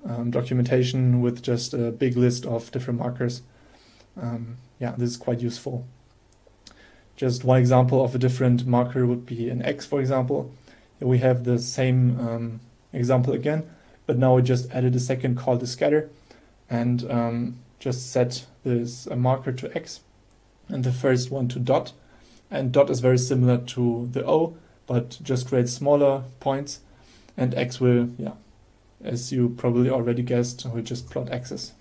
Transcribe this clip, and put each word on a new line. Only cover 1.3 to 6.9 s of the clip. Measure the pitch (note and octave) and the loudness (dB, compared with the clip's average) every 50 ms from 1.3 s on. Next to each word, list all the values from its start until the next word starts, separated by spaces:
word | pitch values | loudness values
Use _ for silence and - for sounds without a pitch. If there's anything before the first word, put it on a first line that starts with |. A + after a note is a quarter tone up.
| A#2+ - | -2 -2
just | - B2+ A#2+ A#2 - - | -2 -2 -2 -2 -2 -4
a | - A#2+ A#2 A#2 | -4 -2 -2 -2
big | A2+ - C#3 B2 A#2+ | -2 0 0 0 2
list | B2 B2 B2 A#2+ - - | 4 4 2 2 0 -4
of | B2+ A#2 A2+ - - | -4 -6 -6 -6 -6
different | - B2+ - B2+ A#2+ A#2 | -8 -8 -6 -4 -4 -4
markers. | B2 B2 B2 - B2 A#2+ B2+ - - - _ _ - - - - _ _ _ _ _ _ - F#3 | -4 -4 -4 -2 -4 -4 -4 -6 -14 -20 _ _ -20 -20 -20 -20 _ _ _ _ _ _ -14 -10
Um, | C#3+ A#2 A#2 A#2 A#2 A2+ A#2+ - - _ _ - | -8 -6 -6 -8 -8 -10 -14 -18 -20 _ _ -8
yeah, | B2 A2+ A#2+ | -8 -6 -4
this | A#2+ A#2+ A#2+ | -4 -4 -4
is | A#2+ | -4
quite | - - B2 A#2 A#2 | -6 -4 -4 -4 -2
useful. | A#2+ A#2 - - - C3 B2 B2 - - - _ _ _ _ _ _ _ _ _ _ _ _ _ - - - _ - - | -2 -4 -6 -8 -10 -8 -8 -8 -10 -12 -18 _ _ _ _ _ _ _ _ _ _ _ _ _ -20 -20 -20 _ -20 -20